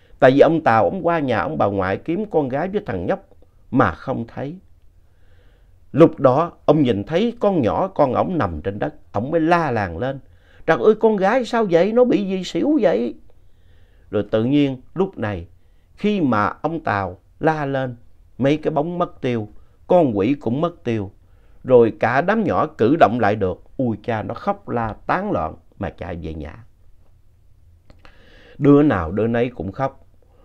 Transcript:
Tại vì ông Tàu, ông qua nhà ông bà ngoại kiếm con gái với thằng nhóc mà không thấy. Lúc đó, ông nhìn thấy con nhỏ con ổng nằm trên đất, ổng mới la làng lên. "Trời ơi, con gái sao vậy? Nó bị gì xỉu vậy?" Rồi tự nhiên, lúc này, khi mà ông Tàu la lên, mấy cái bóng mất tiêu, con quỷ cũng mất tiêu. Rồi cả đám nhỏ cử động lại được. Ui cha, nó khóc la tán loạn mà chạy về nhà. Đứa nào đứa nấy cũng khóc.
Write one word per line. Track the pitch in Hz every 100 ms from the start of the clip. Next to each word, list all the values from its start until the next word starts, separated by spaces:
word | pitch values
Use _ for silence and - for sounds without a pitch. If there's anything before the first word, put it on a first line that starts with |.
| - -
Tại | 131
vì | 139
ông | 143 165
Tàu, | 131 113
ông | 87 190 170
qua | 170
nhà | 135 104
ông | 87 110
bà | 104
ngoại | 98 92 101
kiếm | - 180 208
con | 160 135
gái | 135 190
với | 202 165
thằng | 95 104
nhóc | 185 - - - _ -
mà | 127 104
không | - - 123 113
thấy. | - 139 185 - - - - _ _ - - - _ - - -
Lúc | - 156 -
đó, | 135 135 170 - -
ông | 156
nhìn | 123 101
thấy | 98 170 233 240
con | 202 180
nhỏ | 104 82 185
con | - 135
ổng | 104 143 170
nằm | 98 78
trên | 101 104
đất, | 147 - -
ổng | 104 131
mới | 170
la | 156 175 151
làng | 117 92 82
lên. | 131 139 - - - - -
"Trời | 160
ơi, | 214
con | 214 226 208
gái | 190 254
sao | 220 233 208
vậy? | 160 196
Nó | 233
bị | 247 302 190
gì | 190
xỉu | 175 175 254 302
vậy?" | 180 202 240 - - - - - - - - - -
Rồi | 101 101
tự | 110
nhiên, | 120 147 139 127 -
lúc | 160 190 -
này, | 107 92 85 - _ _ _ -
khi | 208 202
mà | 139 107 101
ông | - 151 160
Tàu | - 101 95 90 _ -
la | 156 156 139
lên, | 135 131 120 - - - -
mấy | 135 156
cái | -
bóng | 147 165 175
mất | 175 -
tiêu, | 131 117 107 - - _ -
con | 180 143 98
quỷ | 110 143
cũng | 117 135
mất | 170 170
tiêu. | 123 110 98 - - - - -
Rồi | 127 123 113 -
cả | 113 131
đám | 180 226
nhỏ | 160 95 156
cử | - 117 156
động | 101 120
lại | 101 107
được. | 92 82 - -
Ui | 123 107
cha, | - 110
nó | 104
khóc | 113 202 202 -
la | 120 110 101 -
tán | 170 208
loạn | 113 80 - - -
mà | 90
chạy | - 87 85
về | 80
nhà. | 80 73 - - _ - - - - _ _ - - - - - - - - - - - -
Đứa | 139 143
nào | 151 98 80
đứa | 104 113
nấy | 165 127
cũng | - 90
khóc. | 113 135 - - - _ _